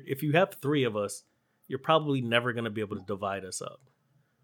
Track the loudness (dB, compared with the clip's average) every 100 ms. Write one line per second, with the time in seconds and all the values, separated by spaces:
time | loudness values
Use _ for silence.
0 | -2 -4 2 4 2 0 0 2 2 2
1 | -2 -4 -16 _ _ _ -10 -6 2 2
2 | 4 0 2 2 2 -2 -2 -2 -4 -6
3 | -6 -4 -2 -4 -6 -8 -10 -12 _ _
4 | _ _ _ _